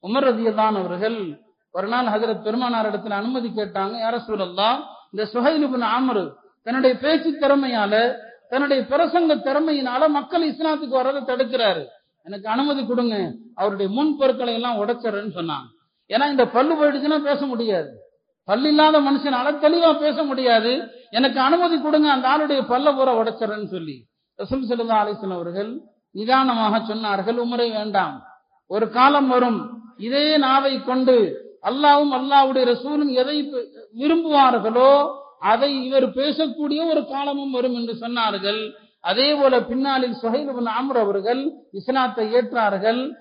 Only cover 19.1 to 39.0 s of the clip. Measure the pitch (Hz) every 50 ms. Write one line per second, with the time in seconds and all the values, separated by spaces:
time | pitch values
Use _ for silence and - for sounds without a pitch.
19.1 | 277 277 - 294 269 247 247 285 302 294 311 302 320 339 339 330 311 320 302 302
20.1 | 285 220 320 285 269 254 262 247 233 226 214 233 247 294 - - - - - _
21.1 | - 220 262 269 233 269 254 269 311 349 359 349 339 302 254 302 302 311 302 302
22.1 | 277 262 247 254 277 302 302 285 285 269 240 - 240 254 277 302 285 262 269 254
23.1 | 247 226 226 226 220 220 226 208 208 214 208 165 170 185 165 156 139 127 117 _
24.1 | _ _ _ _ _ _ 202 190 254 269 262 214 240 233 226 226 226 220 208 208
25.1 | 208 - - 190 185 175 170 170 175 190 208 220 240 311 - _ _ _ _ _
26.1 | _ 190 214 220 254 269 262 262 240 226 220 214 208 220 220 - 214 220 226 208
27.1 | 202 196 190 208 233 240 240 240 247 240 240 233 220 214 208 214 202 196 185 156
28.1 | 143 131 - - - _ _ _ _ _ _ _ 180 208 226 220 220 240 254 277
29.1 | 285 285 277 262 254 247 247 247 226 196 - 226 - - - - - _ 196 226
30.1 | 254 285 294 302 311 302 277 262 262 269 277 277 269 240 190 240 247 262 262 247
31.1 | 254 240 214 170 143 - - - - - - 190 240 269 294 294 285 285 294 294
32.1 | 269 254 262 269 277 277 269 269 262 262 254 240 240 240 247 269 294 294 294 285
33.1 | 254 254 254 269 294 302 285 294 285 254 233 196 - - - - 214 226 262 302
34.1 | 330 339 330 330 302 285 269 254 240 233 190 220 233 247 254 269 277 285 285 311
35.1 | - - - - - _ - 190 220 233 262 285 285 269 254 254 269 269 254 226
36.1 | 190 254 269 302 277 294 320 285 233 - 294 285 294 302 330 339 311 302 - -
37.1 | 269 277 285 285 285 277 277 277 262 247 247 254 247 240 233 233 226 - 233 233
38.1 | 240 240 226 220 202 196 190 196 208 220 220 214 - - _ _ _ _